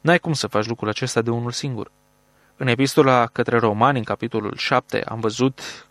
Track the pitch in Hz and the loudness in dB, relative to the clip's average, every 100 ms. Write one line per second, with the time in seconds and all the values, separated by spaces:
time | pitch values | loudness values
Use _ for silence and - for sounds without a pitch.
0 | 156 175 170 147 104 107 107 117 107 107 | 4 2 2 -4 -2 -2 -2 -4 -4 -4
1 | 127 - 117 117 120 117 147 117 - _ | -2 -2 -2 -2 -4 -6 -6 -8 -10 _
2 | _ _ _ _ _ _ 131 120 135 - | _ _ _ _ _ _ -2 2 2 4
3 | 139 127 117 - 117 117 113 104 127 131 | 6 4 2 -2 0 2 2 2 2 2
4 | 107 101 117 113 104 - - 127 _ 107 | -4 -6 -4 -4 -4 -6 -2 -2 _ -6
5 | - 113 110 120 131 - - - - | -6 -4 -4 0 -2 -2 -16 -16 -20